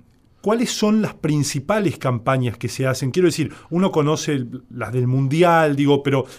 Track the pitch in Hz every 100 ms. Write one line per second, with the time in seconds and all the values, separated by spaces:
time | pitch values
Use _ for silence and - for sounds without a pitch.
0 | _ _ _ _ 190 233 226 - 214 220
1 | 175 - 151 147 135 143 - 220 180 -
2 | 135 120 120 135 123 - 120 - 131 127
3 | 135 180 175 - 147 - - 170 190 160
4 | 147 156 156 143 120 127 - 120 107 127
5 | 123 131 135 160 175 165 156 139 143 143
6 | 143 135 -